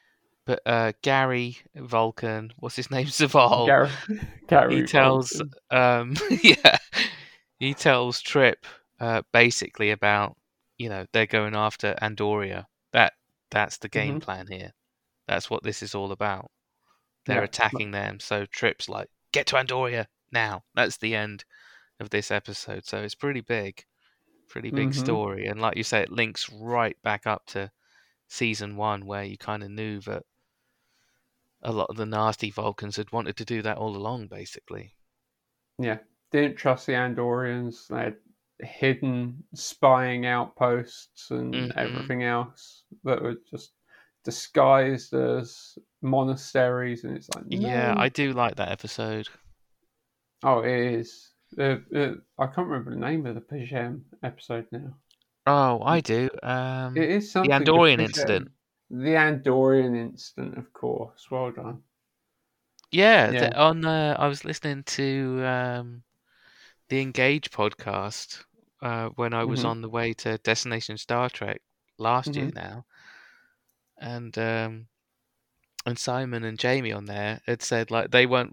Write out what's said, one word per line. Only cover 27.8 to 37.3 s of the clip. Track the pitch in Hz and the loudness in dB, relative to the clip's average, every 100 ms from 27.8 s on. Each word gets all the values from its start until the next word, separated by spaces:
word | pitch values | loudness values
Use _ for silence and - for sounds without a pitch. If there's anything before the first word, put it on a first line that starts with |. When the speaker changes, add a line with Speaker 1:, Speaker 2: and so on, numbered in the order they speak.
| _ _ _ _ - | _ _ _ _ -14
Speaker 1:
season | - 117 104 104 104 | -4 -4 -4 -8 -4
one, | 107 101 98 | -4 -4 -6
where | 101 | -8
you | 101 104 | -10 -10
kinda | - 107 101 | -10 -8 -10
knew | 104 107 104 | -10 -8 -8
that | 104 101 - _ _ _ _ _ _ _ _ _ _ _ _ _ | -8 -10 -12 _ _ _ _ _ _ _ _ _ _ _ _ _
a | - | -6
lot | 110 - | -4 -4
of | 104 | -4
the | 107 | -4
nasty | 107 110 107 107 | 0 0 0 -6
Vulcans | 107 107 - 104 104 | -4 -6 -6 -8 -8
had | 104 | -6
wanted | 117 110 104 | -6 -6 -8
to | 110 | -6
do | 117 | -4
that | 107 - | -4 -4
all | 110 98 | -6 -6
along, | 107 123 104 | -6 -8 -10
basically. | 98 92 - - 101 98 _ _ _ _ _ _ _ _ - | -14 -16 -18 -14 -14 -16 _ _ _ _ _ _ _ _ -6
Speaker 2:
Yeah. | 120 107 - _ _ | -4 -4 -8 _ _
Didn't | 147 147 139 | 2 2 2
trust | 143 127 - | 0 0 0
the | |
Andorians. | 127 123 120 120 | -2 0 -2 -2